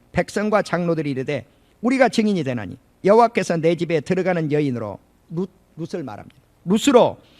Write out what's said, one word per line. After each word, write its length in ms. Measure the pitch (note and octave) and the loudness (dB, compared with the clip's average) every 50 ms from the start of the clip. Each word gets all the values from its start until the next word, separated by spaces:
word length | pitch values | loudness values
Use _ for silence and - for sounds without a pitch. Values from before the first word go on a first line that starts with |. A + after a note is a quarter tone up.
| _ _ | _ _
백성과 520 | - F3+ E3+ - - G#3 G#3 G#3+ G#3+ G3+ F3 | -4 -4 -2 -2 -2 -4 -2 0 0 0 0
장로들이 480 | - E3+ F3 F3 E3+ E3 D#3 D3+ D3 | 0 -2 -2 0 0 -2 -2 -2 -4
이르되, 340 | C3+ B2+ C3 C#3 D3 A#2+ - _ _ _ _ _ _ - | -4 -6 -4 -6 -6 -6 -8 _ _ _ _ _ _ -4
"우리가 280 | G#3 A#3+ C4+ C4 C4 A#3 | -2 0 2 4 2 2
증인이 340 | - A#3 G#3+ G#3+ G3+ F3 C#3+ | 2 2 0 2 0 0 -2
되나니 340 | C3 B2 B2 G#2 F#2 - - _ _ _ _ - | -4 -4 -6 -8 -10 -12 -16 _ _ _ _ 2
여호와께서 520 | F#3 G#3+ A#3 A#3+ A3+ - G#3 F#3 - F3 | 4 6 6 6 4 2 -2 -2 -2 -2
내 180 | E3 D3 E3 F3 | 0 2 0 0
집에 240 | D#3 E3+ D3+ E3+ D3+ | 0 -2 -2 -2 -2
들어가는 520 | - - F#3 F#3+ E3+ F#3+ F3+ E3+ D#3+ C#3+ | -2 -2 -2 -2 0 0 -2 -2 -2 -2
여인으로," 460 | C#3+ D3 D3 C#3 B2 A#2 A2 G#2 F#2+ - _ _ _ _ _ - | 0 0 0 -2 -4 -6 -8 -10 -12 -14 _ _ _ _ _ -12
룻, 200 | E3 E3 G3 - _ _ _ _ - | -8 -8 -8 -8 _ _ _ _ -16
룻을 280 | D#3 E3 - - F3 D3 | -14 -12 -10 -10 -10 -10
말합니다. 380 | A#2 G#2 G#2 - - _ _ _ _ _ _ - | -10 -14 -16 -18 -20 _ _ _ _ _ _ -4
"룻으로 540 | E3 G3+ G#3+ - C#4+ B3 A#3 F3 A#2+ - - - _ _ - | 0 0 2 4 4 6 6 6 4 0 -6 -16 _ _ -20